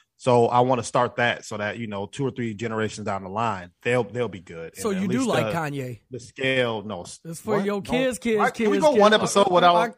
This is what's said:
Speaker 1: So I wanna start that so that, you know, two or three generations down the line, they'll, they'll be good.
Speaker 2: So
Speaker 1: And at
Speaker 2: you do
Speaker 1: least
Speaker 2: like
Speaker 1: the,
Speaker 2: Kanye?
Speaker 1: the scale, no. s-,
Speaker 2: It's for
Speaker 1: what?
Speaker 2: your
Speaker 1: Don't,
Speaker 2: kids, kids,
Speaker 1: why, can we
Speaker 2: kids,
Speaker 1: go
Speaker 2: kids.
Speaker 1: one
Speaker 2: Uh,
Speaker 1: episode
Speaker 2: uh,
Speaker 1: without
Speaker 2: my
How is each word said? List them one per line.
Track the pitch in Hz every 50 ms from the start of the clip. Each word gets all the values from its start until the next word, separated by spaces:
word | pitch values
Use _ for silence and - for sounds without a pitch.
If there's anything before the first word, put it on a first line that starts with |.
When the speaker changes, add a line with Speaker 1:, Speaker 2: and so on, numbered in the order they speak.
| _ _ _ _
Speaker 1:
So | - 131 123 120 117 113
I | 117 123
wanna | 123 127 131 120 110
start | - - 135 123 117 -
that | - 120 120 101 78 -
so | - 110
that, | 107 104 104 95 110
you | 120 107
know, | 104 98 101
two | 104 - - 139 127
or |
three | - - 123 113 107
generations | 95 113 113 113 110 110 107 - - 107
down | 104 101 98 98
the | 92
line, | 95 107 117 117 104 92 87 87 _ _ _
they'll, | 123 123 123 117
they'll | 101 101 123 120 107
be | 92 95
good. | 82 - 85 82 82 80 -
Speaker 2:
So | - - 220
Speaker 1:
And | 196 185
at | 190
Speaker 2:
you | -
do | 180 247
Speaker 1:
least | 269 226
Speaker 2:
like | - - -
Speaker 1:
the, | 107 -
Speaker 2:
Kanye? | 170 160 147 143 139 131 127 120 - _ _
Speaker 1:
the | 123 123
scale, | 117 104 - - 135 131 131 131 123 117 113 107
no. | 95 107 104 87 87
s-, | - - - _
Speaker 2:
It's | 165 165 -
for | - 220 214
Speaker 1:
what? | - 196
Speaker 2:
your | 202 208 202
Speaker 1:
Don't, | -
Speaker 2:
kids, | - 240 254 262 254 247 -
kids, | - 233 220 208
Speaker 1:
why, | 214 254
can | 254 - 226 214
we | 202
Speaker 2:
kids, | 202 -
Speaker 1:
go | 302
Speaker 2:
kids. | 277 220
Speaker 1:
one | 196 214 214
Speaker 2:
Uh, |
Speaker 1:
episode | 208 185 - - 202 202 196
Speaker 2:
uh, | 180
Speaker 1:
without | 175 175 175 175
Speaker 2:
my | 175 170 233 -